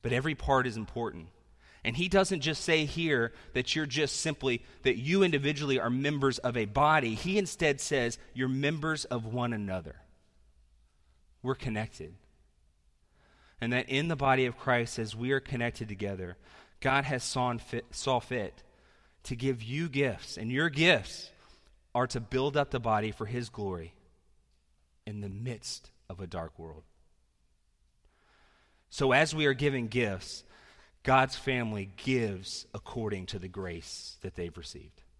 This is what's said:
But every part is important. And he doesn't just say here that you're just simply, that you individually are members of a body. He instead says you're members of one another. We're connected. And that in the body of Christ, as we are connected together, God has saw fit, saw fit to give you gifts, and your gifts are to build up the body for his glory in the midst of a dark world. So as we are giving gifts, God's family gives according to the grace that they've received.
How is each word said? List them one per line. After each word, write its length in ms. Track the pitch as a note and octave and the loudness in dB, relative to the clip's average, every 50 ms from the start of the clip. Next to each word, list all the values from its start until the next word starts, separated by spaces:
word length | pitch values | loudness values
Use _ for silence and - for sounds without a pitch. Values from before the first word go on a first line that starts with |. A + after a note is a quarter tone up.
But 100 | - A#2+ | -2 0
every 240 | A#2 B2 C3+ D#3+ D3+ | 0 0 0 0 -4
part 320 | - - - C#3 C3 B2+ | -2 2 4 4 4 4
is 80 | B2+ G#2+ | 2 -2
important. 520 | A2+ G#2+ - - A#2+ A#2 A2 - F2 E2 F2 - - _ - - - - - - - - | -4 -8 -6 -6 -4 -4 -4 -6 -8 -16 -16 -20 -20 _ -20 -20 -20 -20 -20 -20 -4 -4
And 100 | - A2+ | -2 0
he 140 | C#3 F3 F#3 | 0 -2 4
doesn't 320 | F3 G3 F#3 - F#3+ E3 | 4 4 4 4 0 0
just 220 | C3 D#3+ D#3 - - | 0 -2 -2 -2 2
say 200 | - E3 D#3+ D3+ | 4 4 4 4
here 480 | C#3+ - E3 E3 D#3+ C#3+ B2 A#2 A2+ - - - - - | 0 -2 -2 2 2 4 4 2 0 -2 -12 -20 -4 -4
that 200 | B2+ B2 - - | -2 -2 0 0
you're 120 | D#3 D#3 | -2 -2
just 320 | C#3+ A#2+ D3 D3+ C3+ - | 0 0 0 0 0 0
simply, 440 | - - D#3+ D3 - - C3+ B2 A#2 - - - - - | -2 -2 -2 -2 0 0 0 0 0 -4 -10 -20 0 2
that 140 | C3 A#2 | 2 2
you 260 | G#2+ B2 D3 F3+ G3 G3 | 2 0 2 4 6 6
individually 560 | F3+ D#3 C#3+ C#3 C#3+ D3+ C#3 D3 C#3 C3 B2+ | 6 4 4 2 2 0 0 0 2 2 2
are 100 | - A#2+ | 2 2
members 500 | B2 C3 C#3 D3 D3+ C#3+ C3+ C3+ A#2+ - | 0 2 2 0 2 4 2 2 2 2
of 180 | - B2 A#2 | -2 0 0
a 80 | B2 A2 | 0 -2
body. 500 | G#2 G#2 C3+ D3 D3+ D#3 D#3 C3+ A#2 A2 | 0 2 4 6 6 6 6 4 2 -2
He 220 | A2+ - F3 F#3+ | -2 -2 0 2
instead 420 | G#3 G3 - - - E3+ D3+ C#3+ C#3 | 2 0 0 -2 2 2 2 2 2
says 380 | - - D3+ C3+ A#2+ A#2 A#2+ - - - - | -2 0 0 2 2 0 -2 -6 -14 -12 -4
you're 160 | B2 C3 C3 | -2 0 0
members 560 | C3 C3+ C#3+ C#3+ D#3+ D#3 C#3+ D#3+ D#3 D3 - | 0 2 0 0 0 0 -2 -2 -2 -2 -2
of 200 | - - A#2+ A2 | -4 -4 -4 -4
one 280 | A2 A2+ B2 A#2+ A#2+ A#2 | -4 -2 -2 -2 -2 -2
another. 420 | G#2+ G#2 F#2+ F#2 F#2 E2 D#2 - - - - - _ _ _ _ _ - - _ _ _ _ _ _ _ _ _ _ _ _ _ _ _ _ _ _ | -2 -2 -2 -4 -4 -6 -8 -14 -16 -20 -20 -20 _ _ _ _ _ -20 -20 _ _ _ _ _ _ _ _ _ _ _ _ _ _ _ _ _ _
We're 140 | - B2+ C3 | -4 -4 -4
connected. 600 | - - A2+ A2 G#2+ A2 A2 - - D#2 D#2 F#2 F#2+ _ _ _ _ _ _ _ _ _ _ _ _ _ _ _ _ _ _ _ _ _ _ _ _ _ _ _ - | -2 -2 -4 -2 -2 -4 -6 -8 -14 -14 -14 -16 -20 _ _ _ _ _ _ _ _ _ _ _ _ _ _ _ _ _ _ _ _ _ _ _ _ _ _ _ -6
And 100 | A#2 A#2 | -2 0
that 160 | B2 B2+ - | 0 0 0
in 220 | - C3 C#3 D3+ E3+ | 0 0 0 0 0
the 80 | E3 | 0
body 280 | C3 C#3 C3+ C3 C3 C3 | 2 4 4 6 6 4
of 120 | B2 A#2 | 2 0
Christ, 420 | - - C3+ B2 A#2+ A#2 A#2 - - | -4 0 2 2 2 2 0 -2 -4
as 160 | A2+ G#2+ G2 | -4 -4 -4
we 160 | A2 A#2+ B2+ | -6 -2 0
are 80 | C3+ C3+ | 0 0
connected 480 | C3 - C3+ A#2+ A#2+ A#2+ A2+ - A2+ | -2 -4 -4 -2 -2 -2 -2 -6 -8
together, 480 | G#2+ G#2 F#2+ G2+ G2 G2 F#2 F#2 F2 F2 - - - - - - _ - - | -10 -6 -6 -4 -4 -4 -6 -8 -10 -10 -14 -18 -20 -20 -20 -20 _ -20 -4
God 240 | - C3+ C3 C#3 C#3 | 0 2 2 2 0
has 180 | C3+ C#3+ B2 - | 0 -2 -4 -4
saw 320 | - - C3 B2+ B2 A#2+ | -4 -2 0 0 0 0
fit, 280 | A2+ - - - A#2 - - | -4 -6 -6 -6 -6 -6 -8
saw 280 | - - - C3+ C3 A#2+ | -12 -6 0 0 0 0
fit 420 | - - B2+ A#2+ G2+ - - - - - _ _ _ - _ _ _ _ _ _ _ | 0 -2 -4 -4 -4 -4 -8 -14 -20 -20 _ _ _ -20 _ _ _ _ _ _ _
to 140 | - C3+ | -8 -6
give 260 | A#2 B2+ C3+ C3 A#2 A2 | -2 0 -2 0 -2 -4
you 240 | A2+ B2+ D3 E3+ | -6 -4 -4 -4
gifts, 500 | E3 C3 C#3 C#3+ C3 G2 E2+ - - - | -2 0 0 0 0 0 -4 -10 -12 -10
and 140 | E2+ G#2+ A2+ | -6 -4 -2
your 180 | B2+ C3+ D#3+ E3+ | 0 2 2 2
gifts 600 | C3+ C#3+ D#3+ F3 E3+ A2+ F#2+ - - - - - - - - - - _ _ - - _ _ _ _ | 4 4 6 6 6 4 2 -6 -12 -14 -14 -16 -20 -20 -20 -20 -20 _ _ -20 -20 _ _ _ _
are 120 | B2 B2+ | 2 2
to 120 | B2 - B2+ | 2 0 -6
build 380 | A#2 G#2 - C3 C3+ D3 C#3 | -6 -2 0 0 0 2 2
up 140 | D3 C#3+ - | 0 0 0
the 80 | - B2 | -2 -2
body 320 | A2+ A#2 A2 G#2+ G#2+ A2 | 2 2 2 2 2 0
for 140 | G2+ - A2+ | -4 -6 -8
his 220 | G#2 A#2+ B2 A#2+ | -6 -4 -6 -6
glory 460 | A2 - - G#2 G2 F2+ E2+ D#2+ E2+ - - _ - _ _ _ _ _ _ _ _ _ _ _ _ _ _ _ _ _ _ _ | -6 -8 -6 -4 -4 -4 -4 -8 -10 -14 -20 _ -20 _ _ _ _ _ _ _ _ _ _ _ _ _ _ _ _ _ _ _
in 160 | - G2+ G2+ | -10 -8 -8
the 80 | G#2 G2 | -8 -8
midst 640 | F#2+ G#2 A#2 B2+ A#2 G#2+ - - - - - - _ _ _ - | -8 -6 -6 -6 -8 -8 -8 -10 -10 -10 -12 -20 _ _ _ -16
of 100 | G#2+ F#2 | -10 -10
a 80 | F#2+ | -10
dark 320 | F2 F2 F2 E2 E2 - - | -8 -6 -8 -8 -8 -10 -14
world. 240 | E2 D#2+ D#2 D#2 D2+ _ _ _ _ _ _ _ _ _ _ _ _ _ _ _ _ _ _ _ _ _ _ _ _ - _ _ _ _ _ _ _ _ _ _ _ _ _ _ _ _ - | -14 -14 -14 -16 -20 _ _ _ _ _ _ _ _ _ _ _ _ _ _ _ _ _ _ _ _ _ _ _ _ -20 _ _ _ _ _ _ _ _ _ _ _ _ _ _ _ _ -4
So 180 | - D3 C3 | 0 2 6
as 220 | B2 C#3 D#3+ D#3 D#3+ | 6 6 6 4 2
we 140 | D#3 D3+ | 2 4
are 80 | C#3+ C3+ | 4 4
giving 320 | C3 C#3+ D3 C3+ C3 A#2+ | 4 2 2 2 2 -2
gifts, 560 | A2 A#2 B2 A#2+ G#2 G2 F#2 - - - - - - - - - - - - - - _ _ | 0 0 2 2 2 0 -4 -8 -12 -14 -14 -16 -20 -20 -20 -20 -20 -20 -20 -20 -20 _ _
God's 340 | _ - C3 C3 C3 C3 - | _ 6 6 6 6 4 0
family 540 | - - C3+ C3 B2 A#2+ A2 G#2+ G2+ G2 G2 F#2 | -4 -2 0 0 0 0 -2 -2 -4 -6 -8 -10
gives 720 | - - C3 C3 B2 A2+ G#2 G2 F#2 F#2+ - - - - - - | -6 -2 0 2 2 2 0 -4 -6 -8 -10 -10 -10 -12 -12 -12
according 500 | G2+ - - - A#2+ A2 G#2 G#2 F#2+ F#2 | -12 -12 -8 -8 -6 -4 -4 -4 -6 -6
to 140 | - - G2 | -8 -8 -8
the 80 | F2+ | -8
grace 720 | F#2 F2+ G2+ F#2 F2+ E2+ E2 D#2 - - - - - - - | -8 -8 -8 -8 -6 -8 -8 -10 -12 -14 -12 -12 -14 -16 -12
that 140 | - F2+ - | -12 -10 -8
they've 200 | - F2 E2+ D#2+ | -6 -8 -8 -8
received. 460 | - - - - D2 C#2+ D2+ - - - - _ | -12 -14 -14 -14 -16 -18 -18 -20 -20 -20 -20 _